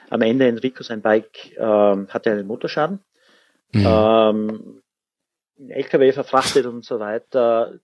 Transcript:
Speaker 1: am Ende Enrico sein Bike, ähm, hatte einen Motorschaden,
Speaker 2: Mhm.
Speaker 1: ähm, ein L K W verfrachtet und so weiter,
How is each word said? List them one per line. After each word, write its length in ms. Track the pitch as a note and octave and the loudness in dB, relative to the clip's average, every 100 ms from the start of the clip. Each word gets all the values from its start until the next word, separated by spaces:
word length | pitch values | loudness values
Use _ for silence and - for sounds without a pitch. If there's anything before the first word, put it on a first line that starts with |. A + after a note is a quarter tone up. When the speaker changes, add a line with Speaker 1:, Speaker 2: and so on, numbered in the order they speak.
| - | -8
Speaker 1:
am 140 | A#2 | -2
Ende 260 | A2+ C3 B2+ | 0 2 2
Enrico 340 | A2+ C3 - | 0 -6 -8
sein 180 | B2 A2 | -14 -6
Bike, 520 | A2 A2 G#2+ - - - | 0 0 -2 -20 -18 -6
ähm, 520 | A2 G#2+ G#2 G2+ G2 | 0 2 4 2 -4
hatte 240 | A#2 A#2 | -4 -2
einen 140 | G#2 G2 | -4 -6
Motorschaden, 500 | B2 D#3+ D#3 D#3 G3 _ _ _ _ _ _ _ | -8 -6 -4 -4 -6 _ _ _ _ _ _ _
Speaker 2:
Mhm. 140 | G#2 G#2+ | 0 2
Speaker 1:
ähm, 960 | A2 G#2+ A2+ A2 G#2+ G#2+ A2 - - _ _ _ _ _ _ _ _ | 4 4 4 2 0 -4 -8 -16 -20 _ _ _ _ _ _ _ _
ein 100 | C3 | -12
L 140 | C3+ | -10
K 160 | - D#3 | -2 4
W 100 | C3+ | 4
verfrachtet 540 | C#3 - C3 - C#3 A#2+ | 2 -2 -2 2 0 -2
und 180 | A#2+ | -8
so 140 | - A#2+ | -10 -8
weiter, 760 | G#2 A2+ _ B2+ A#2 A2+ A2+ - | -6 -8 _ 0 2 0 -2 -8